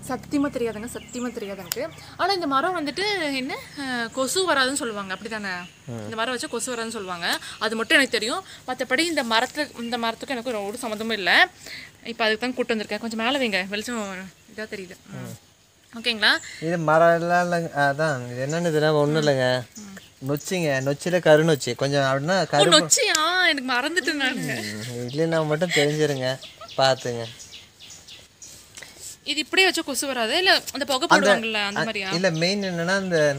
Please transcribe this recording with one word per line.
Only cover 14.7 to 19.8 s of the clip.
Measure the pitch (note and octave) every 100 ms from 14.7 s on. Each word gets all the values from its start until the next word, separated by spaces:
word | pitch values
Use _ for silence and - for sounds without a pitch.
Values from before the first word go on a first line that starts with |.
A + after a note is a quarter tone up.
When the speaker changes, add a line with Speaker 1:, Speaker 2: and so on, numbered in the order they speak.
| G#3 F3+ - -
Speaker 1:
ம். | D#3+
Speaker 2:
ம். | B2 A2+ _ _ _ _ _ A#3
Speaker 1:
ஓகேங்களா? | A#3 A3 G#3+ D#4 - -
Speaker 2:
இது | D#3+ F3
மரம் | D#3 D#3 E3+ E3+
எல்லாம் | E3+ F3 F3
இல்லைங்க, | F3 E3 C#3+
அதான் | C#3+ C#3 D#3+ C3+ B2
இது | B2 C3+
என்னன்னு | D#3+ F3
இதெல்லாம் | D3+ D3+
ஒண்ணும் | D3+ D3 D#3 D3+
இல்லைங்க. | C3+ B2+ B2+ B2
Speaker 1:
ம். | -